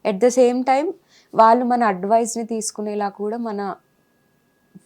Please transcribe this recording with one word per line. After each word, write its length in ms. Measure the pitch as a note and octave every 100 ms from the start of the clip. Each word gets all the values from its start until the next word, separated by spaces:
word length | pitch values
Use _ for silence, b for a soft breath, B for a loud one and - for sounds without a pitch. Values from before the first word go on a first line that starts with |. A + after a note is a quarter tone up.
| G#3
At 60 | F#3+
the 140 | A#3+ B3
same 200 | A#3+ B3
time 300 | B3+ C4+ E4+ - b b b
వాళ్ళు 300 | - A3 A#3+
మన 200 | B3 A#3+
అడ్వైస్‌ని 600 | A3+ F#3 G3 A3+ A3+ A#3
తీసుకునేలా 640 | A3 A3+ G#3 - G#3 G#3 G3+
కూడా 280 | G3+ G#3 A#3+
మన 380 | A3+ G3+ G3+ E3+ _ _ _ _ _ _ _ _ _ -